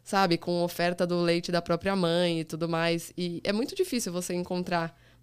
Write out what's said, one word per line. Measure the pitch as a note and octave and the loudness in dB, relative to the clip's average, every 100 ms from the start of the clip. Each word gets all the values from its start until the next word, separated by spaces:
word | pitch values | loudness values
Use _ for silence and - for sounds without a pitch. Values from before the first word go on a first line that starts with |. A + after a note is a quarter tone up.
sabe, | - G3 F#3+ E3 | -2 2 4 2
com | - F3 | 0 0
oferta | F3 - F3 F3+ F3 | 0 0 0 2 0
do | F3 | 2
leite | E3+ E3+ F3 | 2 2 2
da | F3 | -2
própria | E3+ E3+ F#3+ | 0 0 0
mãe | G3 E3+ E3+ F3 E3 | 2 2 4 2 0
e | |
tudo | D#3+ D#3+ E3 | -4 -4 -2
mais. | E3 E3+ E3+ - - | 0 0 0 -4 -6
E | F3 E3+ | -4 -4
é | - | -2
muito | G#3 C#4+ F#4+ | -2 -2 -2
difícil | F#4 B3 G3+ | -2 -2 -2
você | F3 F3+ | -4 -2
encontrar | F3+ F3+ F3+ F3+ F3 E3 - - - | -4 -2 -2 0 -2 -2 -8 -20 -16